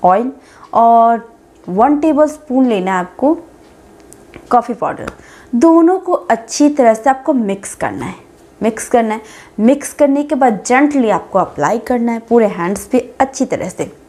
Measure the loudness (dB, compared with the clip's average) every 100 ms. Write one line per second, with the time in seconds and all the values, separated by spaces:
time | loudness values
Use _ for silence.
0 | 2 2 0 -8 -20 -20 -6 2 4 4
1 | 4 0 -4 -20 _ _ -8 0 2 2
2 | 0 2 0 -2 -6 0 0 0 -2 -4
3 | -6 -2 -2 -2 -6 -20 -20 _ -20 -20
4 | -20 -20 -20 -20 -2 -2 -2 -6 -6 -8
5 | -12 -16 -20 -20 -6 2 4 6 4 2
6 | -2 -4 -2 -6 -4 0 0 4 2 2
7 | 0 -2 0 -2 -2 -4 -10 -10 -8 -8
8 | -12 -14 -20 -20 -20 _ -4 -4 -2 0
9 | 0 -4 -10 -20 -20 -2 0 0 -2 -2
10 | 0 2 -2 0 0 0 0 2 2 2
11 | 0 0 -2 -2 -2 -2 -2 -2 -2 -2
12 | -2 -4 0 2 2 -2 -4 -6 -2 -4
13 | -4 -4 -4 -2 -6 -4 -8 -8 -12 -12